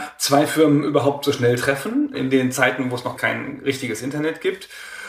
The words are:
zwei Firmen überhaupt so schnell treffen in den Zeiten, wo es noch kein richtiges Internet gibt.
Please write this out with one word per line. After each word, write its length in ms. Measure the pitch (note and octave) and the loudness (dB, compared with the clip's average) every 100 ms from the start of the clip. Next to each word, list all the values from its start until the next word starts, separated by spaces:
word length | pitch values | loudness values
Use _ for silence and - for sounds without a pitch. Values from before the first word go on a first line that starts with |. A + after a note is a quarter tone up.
| - - | -4 -4
zwei 300 | - C#3 D3+ | 2 4 4
Firmen 360 | D3+ D#3 C#3+ | 4 6 6
überhaupt 440 | D3 C#3+ C3 C#3 - | 4 2 2 0 0
so 60 | |
schnell 240 | C3 A#2+ B2 | 2 2 2
treffen 560 | C#3 C#3 G#3+ B3+ D4 | 2 0 0 0 -2
in 160 | C#3 C3 | -2 0
den 220 | C3 B2+ | 2 2
Zeiten, 380 | - C3 C3 B2+ | 2 0 2 -2
wo 40 | |
es 100 | B2 | -4
noch 140 | A#2 - | -6 -4
kein 420 | A2+ A2+ - - | -4 -4 -6 -8
richtiges 360 | - C3 B2 G#2+ | -4 -4 -4 -6
Internet 400 | - D3+ D3+ D#3+ | -6 -4 -4 -2
gibt. 280 | F#3 - - - - - | -4 -4 -8 -16 -16 -14